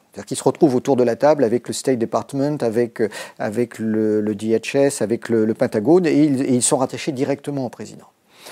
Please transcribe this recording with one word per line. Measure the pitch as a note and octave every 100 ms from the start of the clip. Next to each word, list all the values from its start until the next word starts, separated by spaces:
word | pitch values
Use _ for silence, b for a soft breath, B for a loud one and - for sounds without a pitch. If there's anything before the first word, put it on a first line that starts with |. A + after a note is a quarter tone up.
| _
C'est-à-dire | - -
qu'il | -
se |
retrouve | C#3 - D#3+ B2
autour | C3 B2+
de |
la | A#2+ A#2
table | C#3+ D#3
avec | A#2 A#2+ -
le |
State | - - B2+
Department, | A2 A2+ - C#3 C#3+ D3
avec, | A#2+ G#2+ A#2+ -
euh, | G#2+ B B B
avec | A2 G#2+ A#2 -
le, | A2 A2 A2 G#2+
le | G#2
D | G2+ A2 A2
H | - C#3
S, | C#3 -
avec | G#2 A#2 -
le, | A#2 A2
le |
Pentagone, | A2 B2 A2+ G#2+ F3+ E3
et | C#3
ils, | D3+ C3
et | C3+
ils | B2
sont | - B2+
rattachés | B2+ B2 -
directement | C3 C3 C#3 - C#3+ B2
au |
président. | - G#2 G#2 - _ _ B B